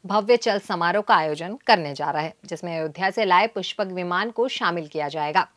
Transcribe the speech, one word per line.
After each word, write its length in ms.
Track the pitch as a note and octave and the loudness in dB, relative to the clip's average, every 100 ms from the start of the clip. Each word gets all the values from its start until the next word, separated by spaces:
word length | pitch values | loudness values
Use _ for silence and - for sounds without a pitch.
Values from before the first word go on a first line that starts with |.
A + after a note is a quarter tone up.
| F#3 | 0
भव्य 300 | G#3 G3+ A#3+ | -2 4 4
चल 220 | A3+ G3+ | 4 -2
समारोह 440 | - F3+ E3+ G3 | -2 -2 0 0
का 140 | G#3 G3 | 4 4
आयोजन 420 | D#3 D3+ E3+ A3 - | 4 -4 -6 -6 2
करने 280 | G#3 D3+ | 2 2
जा 160 | C#3 D3 | -4 -4
रहा 120 | D3+ | -4
है, 120 | D#3 - - | -6 -10 -14
जिसमें 320 | E3 F3 E3 | -10 -8 -6
अयोध्या 320 | D#3+ D3+ F#3+ | -6 -2 -2
से 140 | G3 | 0
लाए 220 | G3+ F3+ A3 | 4 6 4
पुष्पक 400 | G#3 F3+ - G3 | -2 -8 -6 -4
विमान 440 | F#3 F3 F3 A3 | -4 -4 -2 -2
को 180 | A#3 B3+ | -2 -2
शामिल 380 | - G#3 E3+ D3+ | 0 -2 -2 -6
किया 220 | D#3 D3 | -6 -6
जाएगा। 400 | D#3 D3 F3+ - | -4 0 0 -2